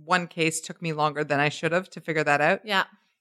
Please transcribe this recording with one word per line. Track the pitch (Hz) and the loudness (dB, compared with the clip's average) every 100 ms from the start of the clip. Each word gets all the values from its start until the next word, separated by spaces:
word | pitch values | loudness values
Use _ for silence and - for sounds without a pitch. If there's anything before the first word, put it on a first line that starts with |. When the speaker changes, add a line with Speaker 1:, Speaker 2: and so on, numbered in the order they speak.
Speaker 1:
one | 151 180 175 | -2 -2 0
case | - 160 160 | -2 0 -2
took | - 175 | -8 -8
me | 170 | -6
longer | 151 151 147 | 0 0 0
than | 151 143 | -2 0
I | 147 | 0
should | - 165 | 0 -2
have | 170 190 | -2 -2
to | - | -10
figure | - 156 | -4 -2
that | 147 143 | 2 4
out. | 151 190 | 4 0
Speaker 2:
Yeah. | 214 196 - _ _ _ | 0 0 -2 _ _ _